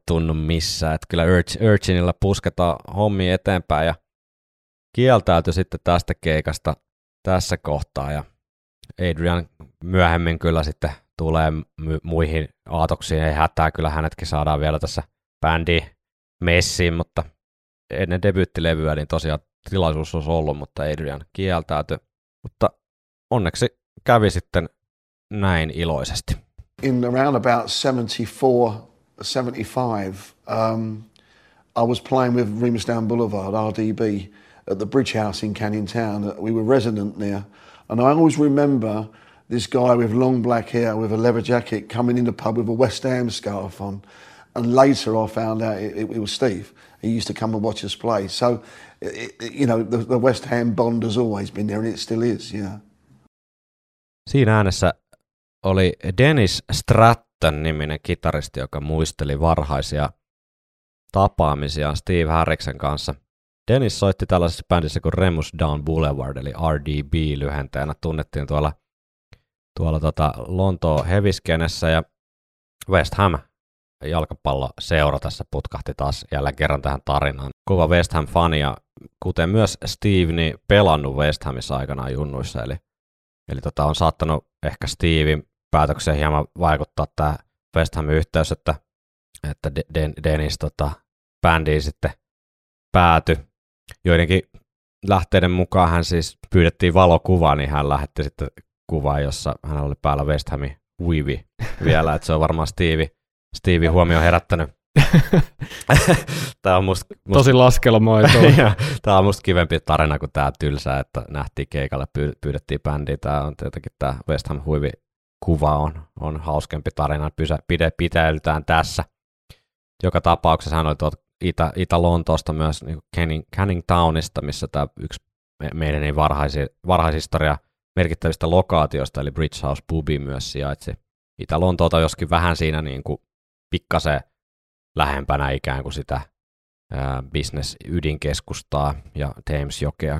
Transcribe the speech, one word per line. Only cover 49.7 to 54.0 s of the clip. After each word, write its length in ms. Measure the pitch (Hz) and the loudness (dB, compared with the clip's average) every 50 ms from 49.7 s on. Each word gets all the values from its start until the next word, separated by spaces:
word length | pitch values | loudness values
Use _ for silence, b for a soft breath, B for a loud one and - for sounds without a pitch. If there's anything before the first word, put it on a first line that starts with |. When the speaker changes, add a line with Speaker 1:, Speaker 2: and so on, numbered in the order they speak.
| 117 113 113 | 2 0 0
Speaker 2:
the, 140 | 98 120 | -2 -4
the 220 | 113 110 117 127 120 | -4 -2 -2 0 2
West 260 | 117 131 117 - - | 2 2 0 0 -4
Ham 300 | - 123 120 117 120 104 | -4 -2 -2 0 0 0
bond 280 | 104 120 117 117 117 113 | 0 0 0 0 -2 -2
has 140 | 113 101 | -2 -2
always 340 | 120 120 113 104 98 101 98 | -2 -2 -2 -2 -4 -6 -8
been 160 | - 101 104 | -8 -6 -6
there, 120 | 107 101 107 | -4 -4 -4
and 140 | 110 117 95 | -4 -6 -6
it 60 | - | -8
still 220 | - - 113 113 | -8 -6 -4 -2
is, 320 | 117 120 107 - - - 98 | 0 -2 -2 -4 -6 -10 -10
you 100 | 104 101 | -8 -8
know. 160 | 95 104 104 - _ _ _ _ _ _ _ _ _ _ _ _ _ _ _ _ _ _ _ _ _ _ _ | -10 -10 -14 -18 _ _ _ _ _ _ _ _ _ _ _ _ _ _ _ _ _ _ _ _ _ _ _